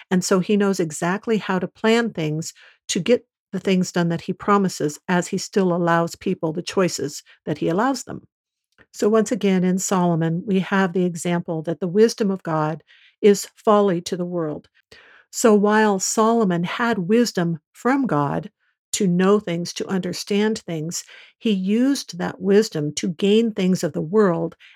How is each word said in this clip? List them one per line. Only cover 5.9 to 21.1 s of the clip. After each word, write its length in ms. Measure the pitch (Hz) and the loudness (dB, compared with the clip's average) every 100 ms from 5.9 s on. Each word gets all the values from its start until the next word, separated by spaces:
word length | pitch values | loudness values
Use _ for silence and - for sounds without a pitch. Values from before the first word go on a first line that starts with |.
| 170 170 - | 2 0 -4
people 380 | 202 180 160 | -6 -4 -4
the 80 | 160 | -6
choices 640 | - - 180 - 143 - - _ - | -4 0 0 0 -8 -10 -18 _ -6
that 120 | 151 | -4
he 100 | 165 | -2
allows 360 | 175 254 269 | 0 0 -2
them. 180 | - - - _ _ _ _ _ _ | -8 -14 -16 _ _ _ _ _ _
So 160 | - 202 | -2 2
once 220 | 220 214 | 4 2
again, 320 | 233 202 185 | 0 2 2
in 160 | 185 185 | 2 0
Solomon, 640 | - 190 175 165 165 165 214 | 0 0 2 2 0 -2 -2
we 140 | 190 | -2
have 340 | 180 196 190 | 0 0 0
the 100 | 185 | 0
example 600 | 180 165 180 175 175 160 | -2 -2 -4 -4 -4 -6
that 160 | 156 170 | -6 -6
the 80 | 185 | -2
wisdom 420 | 196 226 - 202 | 4 2 2 -4
of 140 | 190 | -4
God 400 | - 156 151 160 _ _ _ - | -4 -2 -2 -4 _ _ _ 2
is 280 | 208 196 - _ | 4 4 0 _
folly 460 | - 208 202 175 | 2 4 4 0
to 140 | 175 175 | -4 -6
the 80 | |
world. 460 | 175 175 156 147 - _ _ - - - _ | -6 -4 -4 -8 -14 _ _ -20 -20 -20 _
So 220 | - 233 | 0 4
while 460 | 208 208 214 214 196 | 4 4 4 2 0
Solomon 640 | - - 220 233 202 170 | -2 0 2 2 2 0
had 360 | 175 - 233 220 | -2 -2 -2 -2
wisdom 600 | 170 226 233 - 170 165 _ | 0 2 2 0 -2 -4 _
from 320 | - 240 277 254 | -6 -2 0 0
God 460 | 147 143 160 175 _ _ _ _ | 0 0 -4 -8 _ _ _ _
to 140 | - 196 | -2 0
know 340 | 175 185 208 | 2 4 2
things, 320 | 196 170 175 | 0 -6 -6
to 140 | - - | -8 -6
understand 720 | 185 180 170 - 202 214 220 | -4 -4 -8 -4 0 0 -2
things, 440 | - 160 156 - - | -6 -8 -6 -10 -12